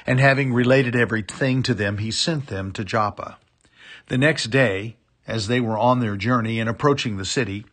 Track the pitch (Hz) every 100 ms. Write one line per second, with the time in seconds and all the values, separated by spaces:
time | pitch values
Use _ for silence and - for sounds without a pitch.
0 | - 127 135 135 135 120 123 135 123 120
1 | 113 113 104 - 135 131 123 98 101 101
2 | 107 110 - 160 135 98 95 92 101 117
3 | 104 - - - _ _ _ _ - -
4 | _ 131 147 147 117 135 123 95 113 -
5 | _ _ - 113 101 123 117 110 120 127
6 | 113 101 107 123 113 113 113 117 147 143
7 | 123 98 95 - 107 101 -